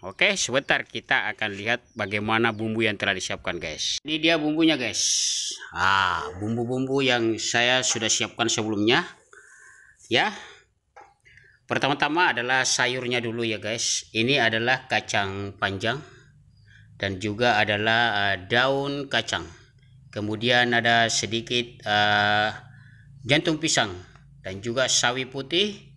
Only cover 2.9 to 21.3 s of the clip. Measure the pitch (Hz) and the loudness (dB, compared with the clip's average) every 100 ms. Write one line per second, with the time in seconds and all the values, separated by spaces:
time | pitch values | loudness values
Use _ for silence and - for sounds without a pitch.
2.9 | 101 101 98 - 98 - 87 82 76 - | 0 -2 -2 -4 -6 -6 -6 -8 -6 -6
3.9 | - 143 156 156 165 151 156 160 147 120 | -6 -6 -2 2 2 0 2 2 2 -2
4.9 | 98 - - - - - - - - 92 | -2 0 0 0 -2 -6 -10 -12 0 4
5.9 | 98 92 85 80 90 104 117 120 127 131 | 4 4 0 -4 -6 -4 -2 -2 -2 0
6.9 | 135 135 120 113 107 - 120 120 127 123 | 0 2 2 2 0 -2 0 2 2 0
7.9 | 120 110 - 110 - 117 120 110 107 104 | -2 0 0 -2 -2 -2 0 -2 0 4
8.9 | 143 180 - _ - - - - - - | 4 2 -12 _ -20 -20 -20 -20 -20 -20
9.9 | _ - 117 190 202 - - _ _ _ | _ -2 0 0 -4 -16 -20 _ _ _
10.9 | - - _ _ - - _ _ 135 135 | -20 -20 _ _ -20 -20 _ _ 0 0
11.9 | 147 147 156 180 123 123 131 127 - 123 | 2 0 2 2 2 0 2 2 2 0
12.9 | 127 123 123 117 113 113 107 104 117 - | 0 -2 -2 -2 -4 -4 -4 -4 -4 -2
13.9 | - - 110 117 139 113 110 120 131 - | -4 -4 0 2 4 4 2 0 0 0
14.9 | 110 - 110 98 98 101 95 101 98 113 | -2 0 -2 -2 -4 -8 -4 -4 -2 -4
15.9 | 131 - - - - - _ - - - | -4 -8 -20 -20 -20 -20 _ -20 -20 -20
16.9 | - 98 95 107 104 120 107 104 104 107 | -6 -6 -4 -4 0 2 4 4 2 2
17.9 | 113 120 104 101 95 90 120 131 139 139 | 2 2 2 0 -2 0 2 2 2 -2
18.9 | 143 139 117 110 92 85 - - _ - | -4 -2 -2 -2 -6 -6 -16 -20 _ -20
19.9 | - - - 104 104 117 123 120 120 117 | -20 -12 -6 -4 -2 2 4 4 2 4
20.9 | 117 113 - 101 | 4 4 0 -2